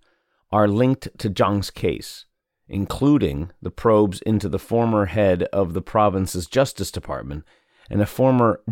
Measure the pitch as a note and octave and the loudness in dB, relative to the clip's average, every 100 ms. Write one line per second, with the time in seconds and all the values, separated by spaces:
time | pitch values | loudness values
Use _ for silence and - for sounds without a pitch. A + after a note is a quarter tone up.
0 | _ _ _ _ - G#2 G#2 G#2 B2+ C3 | _ _ _ _ -2 2 2 4 2 0
1 | - - A2 F#2 G2+ G2+ - - F2+ C2+ | -6 -8 -4 0 0 0 -4 -4 -4 -4
2 | - - - _ _ _ - G2 G2 - | -8 -18 -20 _ _ _ -10 -6 -6 0
3 | C#3 D3 F2+ C#2 F2 - F#2 - A#2 G#2+ | 2 4 2 -2 -8 -10 -14 -2 2 4
4 | G#2 F#2 - G#2+ F#2+ E2+ - A#2 A#2 G#2+ | 2 0 -2 0 0 -6 -2 -2 0 0
5 | G2 G#2+ G2+ F2+ F2 G2 F2+ E2+ - A2 | 0 2 2 2 0 -2 -2 -4 -2 2
6 | G#2 F#2+ F#2+ F#2 E2+ C3 C3+ - F#2+ - | 2 2 -4 -6 -4 0 0 -2 -10 -10
7 | - C2+ B1+ D2 - _ _ _ - G#2 | -10 -10 -10 -12 -14 _ _ _ -4 -2
8 | G2+ - C3 B2+ A#2 - - | 0 2 2 4 4 2 -4